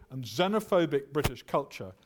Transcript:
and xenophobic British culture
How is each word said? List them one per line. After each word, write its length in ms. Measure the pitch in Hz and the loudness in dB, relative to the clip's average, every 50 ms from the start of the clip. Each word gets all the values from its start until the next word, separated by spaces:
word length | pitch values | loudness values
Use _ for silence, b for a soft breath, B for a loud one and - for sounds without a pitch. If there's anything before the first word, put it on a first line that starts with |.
| b b | b b
and 160 | 135 131 123 | -12 -10 -10
xenophobic 880 | 104 107 139 180 196 214 214 214 - 208 175 165 151 143 135 - - 135 | -6 0 0 2 2 2 0 0 4 4 4 4 4 2 0 -2 0 -2
British 300 | 151 135 - 123 - - | -2 0 -2 -4 -4 -10
culture 500 | - - 151 139 - - - 104 95 95 b b | -2 -2 -2 -2 -2 -10 -14 -14 -14 -14 b b